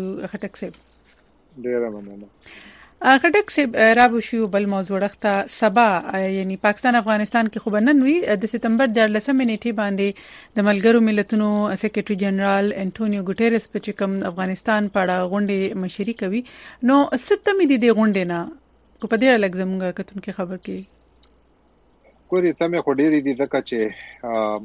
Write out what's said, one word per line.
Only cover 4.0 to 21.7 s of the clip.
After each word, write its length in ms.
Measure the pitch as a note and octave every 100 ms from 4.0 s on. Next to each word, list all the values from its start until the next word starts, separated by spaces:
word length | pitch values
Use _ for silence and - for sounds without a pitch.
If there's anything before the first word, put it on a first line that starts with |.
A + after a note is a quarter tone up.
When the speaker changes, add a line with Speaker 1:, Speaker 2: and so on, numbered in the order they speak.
| B3
Speaker 1:
به 140 | A#3
شو 260 | G#3 A3+ A3
بل 200 | G3 G3+
موضوع 320 | G3 F#3 G3
ډخته. 480 | G3 - G#3+ G3 G3
سبا، 500 | - A3 G3+ A3+ F3+
آ، 140 | - F#3+
یعنی 380 | F#3+ F#3+ F#3+ F#3+
پاکستان 380 | G#3 G#3 B3+
افغانستان 520 | A#3+ G#3+ G#3+ G#3 A#3 A3
کې 120 | A3
خو 120 | -
به 100 | G#3
نن 220 | A#3 D4
وي، 240 | C4 E4+ -
آ، 80 |
د 120 | G3+ G#3
سپتمبر 400 | A#3 A3+ A3+ C4
دیارلسمې 580 | A3 A3 G#3+ G#3+ C4+ B3
نیټې 260 | A3 A#3+
باندې 400 | A3 G3+ G3 G3+ G3 - - - A3
د 40 |
ملګرو 400 | G#3 G3+ A3 A#3+
ملتونو 720 | A3 G#3 G3+ A3 G#3 G#3 G#3
سیکرټري 400 | F#3+ A3 G#3+ G3+
جنرال 580 | G3 G3+ F#3+ G3 G3 G3+
انټونیو 520 | G3+ F#3+ - A3 G3+
ګوتیرس 460 | F#3 F#3+ A3+ A#3 -
په 80 | G3+
چې 120 | G3+
کوم 320 | G3+ G3 G3
افغانستان 640 | F#3+ F3+ F#3 F#3+ - G#3+ G#3
په 160 | G3+
اړه 260 | F#3 F3+ F#3
غونډې 460 | G3 G#3 G3 F#3+ F#3
مشري 360 | F#3 - G3+
کوي. 320 | A3+ F#3+ G#3+ B3 - - -
نو 260 | A#3+ C#4 C#4
څه 220 | C4 - G#4
تمې 220 | - G4 E4
دي 100 | C4+
دې 180 | A#3+ G#3+
غونډې 280 | A3 G3
نه؟ 280 | F3 F3 F3 E4 _ _ _ -
خو 60 | G#3+
په 100 | A3+
دې 60 |
اړه 180 | B3+ A#3+
لږ 160 | G3 F3+
زموږ 360 | F#3+ F#3+ F#3
کتونکي 400 | F3+ F#3+ G3 G3
خبر 240 | F#3 F3+ F#3
کړي. 260 | - F#3+ F#3+ _ _ _ _ _ _ _ _